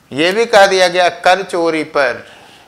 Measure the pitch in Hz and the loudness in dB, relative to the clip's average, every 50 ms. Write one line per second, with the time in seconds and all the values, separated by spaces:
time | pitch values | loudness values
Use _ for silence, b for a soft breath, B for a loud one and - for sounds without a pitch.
0 | _ _ 127 135 160 175 190 226 233 226 233 208 196 190 190 185 185 180 170 180 | _ _ -4 -2 -2 0 0 -2 0 2 4 4 4 4 4 2 0 0 2 0
1 | 180 170 165 - - 185 185 190 196 190 - 180 170 165 160 156 151 151 - 147 | 0 0 -2 -2 0 0 0 0 -2 -4 -4 -4 -2 -2 -2 -4 -6 -4 -4 -2
2 | 139 123 117 110 110 B B B B B B B B | -2 -2 -4 -8 -12 B B B B B B B B